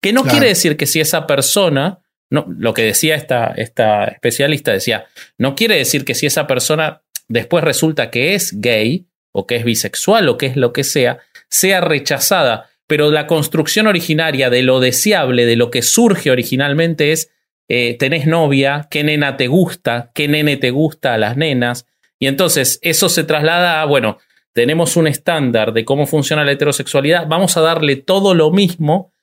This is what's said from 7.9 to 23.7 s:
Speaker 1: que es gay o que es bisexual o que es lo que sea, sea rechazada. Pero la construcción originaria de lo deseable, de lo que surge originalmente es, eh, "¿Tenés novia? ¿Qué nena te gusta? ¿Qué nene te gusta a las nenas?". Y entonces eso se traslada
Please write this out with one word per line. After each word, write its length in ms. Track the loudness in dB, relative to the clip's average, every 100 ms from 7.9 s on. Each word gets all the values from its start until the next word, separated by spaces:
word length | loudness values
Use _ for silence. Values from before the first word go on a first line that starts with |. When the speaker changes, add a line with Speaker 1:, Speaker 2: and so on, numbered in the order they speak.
| -2 -4
Speaker 1:
que 260 | -2 -2 -2
es 260 | -4 -4
gay 460 | -2 0 0 -2 -8 _ _
o 120 | -8 -4
que 120 | -4
es 80 | -2
bisexual 640 | -2 -4 -6 0 2 2
o 80 | 0
que 80 | -2
es 100 | 0
lo 160 | -2
que 140 | -2 -4
sea, 340 | 0 0 -2 _ -20 _
sea 320 | -2 2 2
rechazada. 880 | 0 -2 -2 -2 0 2 2 0 -6 _ _
Pero 240 | 0 2
la 160 | 0 0
construcción 600 | -2 0 -2 -2 0 2
originaria 600 | 0 0 -2 0 0 2
de 120 | 2
lo 160 | 2 2
deseable, 680 | 2 0 0 2 2 2 2
de 120 | 4
lo 120 | 2
que 120 | 0
surge 500 | 0 2 4 2 0
originalmente 800 | 0 0 -2 -2 0 0 0 0
es, 180 | 0 -4 _ _ _ _
eh, 280 | -2 0 -2
"¿Tenés 260 | -2 0 0
novia? 600 | 2 2 2 0 -2 -6
¿Qué 140 | -4
nena 320 | -2 0 -2 -2
te 120 | 0
gusta? 640 | 2 0 -2 -4 -4 -6 -6
¿Qué 140 | -2
nene 260 | 0 0 0
te 160 | -2
gusta 420 | 0 -2 -2 -2 0
a 20 |
las 180 | -2 -2
nenas?". 500 | -2 0 -2 -4 -10 _ _ _
Y 80 | -4
entonces 520 | 0 0 0 -2 -2
eso 280 | -2 0 0
se 160 | 0 0
traslada 560 | 0 2 2 0